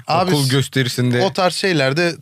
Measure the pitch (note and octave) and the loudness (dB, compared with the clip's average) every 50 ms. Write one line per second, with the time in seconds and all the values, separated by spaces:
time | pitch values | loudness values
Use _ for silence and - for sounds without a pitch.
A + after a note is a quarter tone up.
0 | - - D3 E3+ F#3 F3+ F3+ D3 C#3 C3 B2+ C#3 C3+ - - C3+ B2+ B2 - - | -6 -2 -2 0 0 2 0 0 2 2 0 0 0 0 -2 -2 -2 -2 -2 -2
1 | B2 B2 A#2+ B2 F#3 F#3+ - - F#3 F#3 - - - G3 F3+ D3+ C3+ C3 C#3 E3 | 0 0 2 2 0 0 0 0 0 0 0 0 -2 0 2 2 2 2 2 0
2 | F3 E3+ D#3+ D#3+ | 0 -2 -2 -4